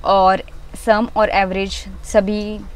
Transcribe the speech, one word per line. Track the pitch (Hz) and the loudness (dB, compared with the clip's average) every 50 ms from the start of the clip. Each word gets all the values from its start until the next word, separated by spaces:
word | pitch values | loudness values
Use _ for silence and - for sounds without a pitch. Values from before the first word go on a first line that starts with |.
| - | 2
और | - 196 196 190 185 190 190 - - - - - - - - - | 4 4 6 6 4 4 2 -2 -12 -14 -16 -16 -14 -14 -4 2
sum | 233 214 208 226 220 - | 2 4 4 2 0 2
और | 214 214 - | 0 2 2
average | - 196 196 185 185 190 196 196 - - - - 190 - - | 4 0 0 2 0 -4 -4 -4 -6 -10 -10 -12 -14 -14 -10
सभी | - - 214 196 196 214 208 208 208 214 208 202 - - | 2 2 2 2 2 -2 -4 -4 -6 -10 -10 -12 -14 -16